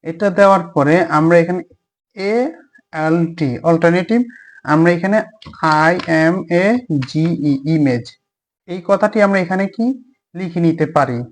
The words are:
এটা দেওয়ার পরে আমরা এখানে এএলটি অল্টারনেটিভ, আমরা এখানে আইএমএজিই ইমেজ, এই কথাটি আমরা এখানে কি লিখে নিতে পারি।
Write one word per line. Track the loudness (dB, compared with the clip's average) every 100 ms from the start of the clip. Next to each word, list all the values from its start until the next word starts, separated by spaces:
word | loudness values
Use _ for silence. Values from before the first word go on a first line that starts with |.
এটা | -12 -4 -2 4
দেওয়ার | 4 4 0 -2
পরে | 2 2 2 0
আমরা | 4 4
এখানে | 2 -4 -8 _ _ _ _ -8
এএলটি | -4 -2 -4 -8 _ _ _ -6 0 0 0 -2 -4 -2 0
অল্টারনেটিভ, | 2 2 0 0 -2 -2 -10 -20 -16 -2
আমরা | 2 2
এখানে | 2 0 -2 -2 _ -20 -6 0 2
আইএমএজিই | 2 0 -2 0 2 0 -2 0 2 -2 -2 -4 -2 -2 -2 0 -2 -2 0
ইমেজ, | 0 2 0 -6 _ _ _ _ _ -14
এই | -10 -2
কথাটি | 0 0 0 2
আমরা | 0
এখানে | -2 -2 -4 -4
কি | -4 -4 -12 _ _ -12
লিখে | -8 0 0
নিতে | 0 0 0
পারি। | 0 -4 -8